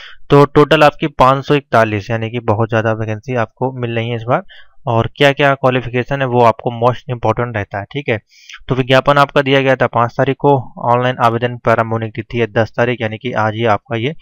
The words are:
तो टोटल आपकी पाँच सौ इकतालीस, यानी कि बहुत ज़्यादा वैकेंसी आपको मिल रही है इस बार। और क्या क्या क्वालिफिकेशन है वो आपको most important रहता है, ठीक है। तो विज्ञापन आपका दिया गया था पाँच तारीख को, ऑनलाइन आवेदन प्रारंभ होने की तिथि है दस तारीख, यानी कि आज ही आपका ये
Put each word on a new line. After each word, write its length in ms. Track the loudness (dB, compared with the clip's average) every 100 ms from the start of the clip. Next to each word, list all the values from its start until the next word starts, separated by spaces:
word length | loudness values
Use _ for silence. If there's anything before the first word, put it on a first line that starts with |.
| -20 -14 2
तो 140 | 4 6
टोटल 380 | 4 4 6
आपकी 220 | 4 2 -6 2
पाँच 260 | 2 2 0
सौ 80 |
इकतालीस, 560 | -2 2 0 2 -2 -4
यानी 200 | -6 -4
कि 100 | -6
बहुत 240 | -2 -2 0
ज़्यादा 240 | 0 0
वैकेंसी 420 | -2 -6 -8 -6 -4
आपको 360 | -4 -4 -8 -6
मिल 140 | -6
रही 140 | -6 -6
है 60 | -6
इस 60 |
बार। 220 | -2 -4 -4 -20 -20 -12 -2
और 220 | 0 0 2
क्या 140 | 2
क्या 200 | 4 0
क्वालिफिकेशन 680 | 2 0 0 -2 -6 -4 -4
है 60 | -2
वो 160 | 2
आपको 280 | 4 2 -4 -2
most 300 | -2 -2 -8
important 460 | -4 -2 -2 -2 -6
रहता 220 | -8 -10
है, 60 |
ठीक 240 | -10 -10 -4
है। 100 | -6 _ _ -20 -14 -6
तो 60 |
विज्ञापन 440 | -2 2 2 4 2
आपका 240 | 2 0
दिया 180 | 2 2
गया 160 | 2 0
था 100 | 0
पाँच 260 | 0 -2
तारीख 240 | -2 -2 0
को, 140 | 2 2 0 -8
ऑनलाइन 320 | -2 0 0 0
आवेदन 400 | 0 0 -4 -4
प्रारंभ 360 | 0 0 0
होने 140 | -4 -6
की 160 | -10
तिथि 160 | -8 -4
है 80 | -2
दस 200 | 0 -2 0
तारीख, 240 | -2 -2
यानी 180 | -6 -6
कि 140 | -6
आज 220 | -2 -2
ही 100 | 0
आपका 320 | 0 0 -2 -6
ये 180 | -6 -8